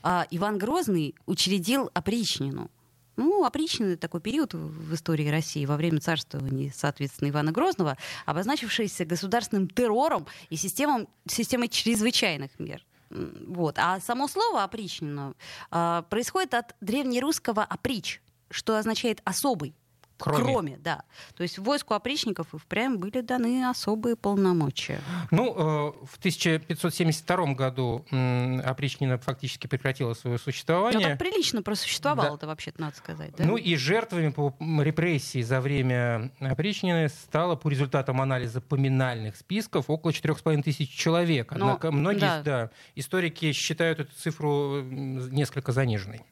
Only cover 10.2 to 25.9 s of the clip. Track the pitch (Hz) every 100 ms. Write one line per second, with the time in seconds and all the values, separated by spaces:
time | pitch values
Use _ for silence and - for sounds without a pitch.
10.2 | 147 - - 160 196 - 294 262 202 _
11.2 | - - 233 247 240 - 220 226 220 -
12.2 | 202 151 139 - 151 - _ _ _ -
13.2 | - - - 175 160 - 170 190 - 247
14.2 | 277 381 453 370 294 226 190 - 151 143
15.2 | 139 - - - - 170 170 170 165 208
16.2 | 247 381 370 240 240 - 196 254 262 247
17.2 | 269 320 - 214 208 180 - 185 - -
18.2 | _ _ _ - - 220 214 226 247 214
19.2 | - 185 285 208 143 - _ _ _ _
20.2 | - 147 131 262 156 135 160 147 - -
21.2 | - - 175 - 202 285 - 208 240 294
22.2 | 233 185 165 156 - 185 254 226 185 254
23.2 | 233 254 233 254 254 247 - 220 233 233
24.2 | 202 202 190 175 143 - - - 139 175
25.2 | 139 165 247 196 156 151 147